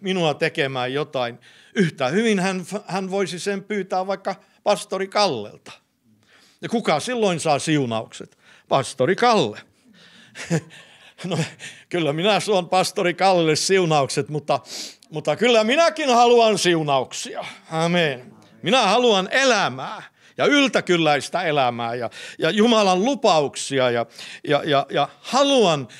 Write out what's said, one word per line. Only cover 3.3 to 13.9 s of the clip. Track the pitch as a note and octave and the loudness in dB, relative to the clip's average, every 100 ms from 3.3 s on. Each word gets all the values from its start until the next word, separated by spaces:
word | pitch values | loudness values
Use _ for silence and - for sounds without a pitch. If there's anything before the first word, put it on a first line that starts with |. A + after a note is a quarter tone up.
| E3+ | -6
sen | G3 G3 | -6 -6
pyytää | G3 G#3 F#3+ F#3 F#3+ | -6 -6 -4 -4 -4
vaikka | F#3+ G3 F#3 _ _ | -6 -6 -10 _ _
pastori | - G3+ - F#3+ F#3+ | -2 -2 -2 -8 -4
Kallelta. | G#3 G3+ A#2+ G#2 - - - _ _ _ _ _ _ _ - | 0 0 0 -8 -16 -20 -20 _ _ _ _ _ _ _ -14
Ja | D#3+ | -4
kuka | A3+ - D#3 | -2 0 0
silloin | A3+ B3 G#3 E3 | 0 0 0 0
saa | D#3+ C#3 | 0 0
siunaukset? | - D3+ B2 A2 A2+ - - _ _ - - | 2 0 0 -4 -8 -16 -20 _ _ -14 -2
Pastori | A#2 B2 - B2+ F#3+ | 0 0 -2 0 2
Kalle. | A#3+ G#3+ A#2 G#2+ - _ _ _ - - - - - | 2 2 0 -4 -18 _ _ _ -20 -20 -20 -14 -4
<laughs> | E3 - - - - - - | -4 -4 -20 -20 -20 -20 -14
No, | F3+ G3 C#3+ - - - - | -8 -6 -6 -8 -20 -20 -8
kyllä | F3 D#3 | -4 -2
minä | D3+ G3 G3 | 0 0 0
suon | B3 G3 F3 | 2 -2 2
pastori | F#3 E3+ - F3 | 0 0 -2 -2
Kallelle | F3 F#3+ F3+ D#3+ D3 | 2 2 4 2 0
siunaukset, | - F#3+ E3+ | 2 2 4